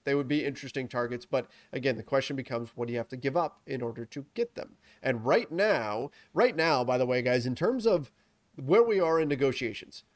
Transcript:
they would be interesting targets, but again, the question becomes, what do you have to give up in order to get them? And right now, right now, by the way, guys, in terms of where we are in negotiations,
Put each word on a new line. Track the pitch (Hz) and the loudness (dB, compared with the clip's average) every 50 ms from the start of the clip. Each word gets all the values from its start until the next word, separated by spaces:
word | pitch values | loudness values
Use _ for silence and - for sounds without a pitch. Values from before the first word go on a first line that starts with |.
they | - 143 139 | -2 0 0
would | 143 139 | 0 0
be | 123 147 151 120 | 0 0 -2 -2
interesting | 143 131 - - 131 - 139 127 113 | -2 -6 -8 -10 -10 -8 -8 -8 -4
targets, | - 123 120 117 123 120 - | -4 -4 -2 -2 -4 -8 -4
but | - - 127 123 - - - - _ | -2 -2 -2 -2 -4 -10 -20 -16 _
again, | - 131 123 135 123 | -8 -2 -2 -2 -2
the | 110 | -2
question | 107 - 139 135 131 - 143 | -2 -2 0 0 0 0 -4
becomes, | 135 127 - 127 117 117 113 - | -6 -6 -4 -4 -6 -6 -6 -8
what | - 120 117 | -6 -6 -4
do | |
you | 120 117 | -4 -4
have | 117 - | -6 -6
to | - | -8
give | 127 123 139 135 | -6 -4 -2 0
up | - 131 147 - _ _ | 0 0 -2 -4 _ _
in | - 139 127 | -8 -8 -6
order | 123 117 113 113 117 | -6 -6 -6 -8 -10
to | - - 143 139 - - | -10 -10 -12 -12 -8 -6
get | - 233 - - | -4 -4 -4 -6
them? | - - - - _ _ - - _ | -10 -12 -12 -14 _ _ -20 -16 _
And | - 135 123 113 110 | -2 -2 -2 0 2
right | 127 160 233 220 - | 2 2 2 2 0
now, | 156 175 202 214 190 131 113 107 104 113 131 147 - - - _ - | -2 0 2 2 2 2 0 -2 -2 -4 -4 -6 -10 -16 -20 _ 0
right | 160 233 254 160 | 2 2 2 2
now, | 156 160 165 151 131 | 2 2 2 2 2
by | 123 120 127 127 | 2 2 2 2
the | 127 | 2
way, | 123 127 123 | 2 0 0
guys, | 120 123 123 127 117 | 2 2 2 2 2
in | 127 127 | -2 -2
terms | - 165 214 262 254 208 | 0 0 0 0 2 2
of | 226 196 170 139 - _ _ _ _ _ _ _ _ _ | 2 2 2 0 -4 _ _ _ _ _ _ _ _ _
where | - 135 131 175 226 | -8 0 4 4 6
we | 233 233 214 190 | 6 4 4 2
are | 175 160 165 165 | 2 4 4 2
in | 160 147 | 2 0
negotiations, | 143 127 139 135 123 - 127 113 101 - - - - - - _ _ | 0 2 2 0 0 0 -4 -6 -6 -8 -12 -16 -18 -20 -20 _ _